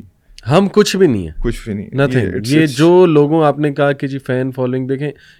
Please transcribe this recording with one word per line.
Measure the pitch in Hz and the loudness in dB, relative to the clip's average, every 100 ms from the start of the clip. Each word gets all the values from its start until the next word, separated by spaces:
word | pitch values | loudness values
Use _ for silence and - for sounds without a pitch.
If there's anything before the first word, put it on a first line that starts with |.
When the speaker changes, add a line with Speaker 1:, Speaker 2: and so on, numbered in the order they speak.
| 107 _ _ - 107 | -14 _ _ -14 0
Speaker 1:
ہم | 165 196 | 2 2
کچھ | 202 202 190 | 2 2 2
بھی | 180 | 2
نہیں | 107 | 2
ہیں۔ | 80 - | -4 -6
Speaker 2:
کچھ | 120 110 113 | -6 -6 -8
بھی | |
نہیں۔ | 101 90 131 | -10 -8 -2
Speaker 1:
Nothing۔ | 139 127 | 0 0
Speaker 2:
یہ | 98 | -2
it's، | 87 110 | -4 -2
Speaker 1:
یہ | 151 | 0
Speaker 2:
it's | 156 | 0
Speaker 1:
جو | 123 165 180 180 | 2 4 6 6
لوگوں | 147 147 160 151 | 4 2 2 0
آپ | 139 | 0
نے | 147 | -4
کہا | 139 143 | 0 -2
کہ | 139 139 | -2 -6
جی | 135 | -8
fan | - 127 131 | -6 -4 -4
following | 131 127 131 127 | -4 -4 -4 -4
دیکھیں، | 135 147 - _ _ | -6 -6 -10 _ _